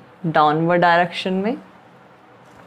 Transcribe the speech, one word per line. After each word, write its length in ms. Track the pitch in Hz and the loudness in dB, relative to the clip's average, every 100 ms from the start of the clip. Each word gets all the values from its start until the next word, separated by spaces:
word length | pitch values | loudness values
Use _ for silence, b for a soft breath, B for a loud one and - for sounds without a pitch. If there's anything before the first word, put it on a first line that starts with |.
| - - 170 | -16 -10 -4
downward 560 | 160 185 160 165 180 | 0 2 2 0 2
direction 500 | 175 170 175 - 196 | 2 2 0 -4 -6
में, 220 | 185 208 294 - - - - - - - - - - | -4 -4 -6 -12 -20 -20 -20 -20 -20 -20 -20 -20 -20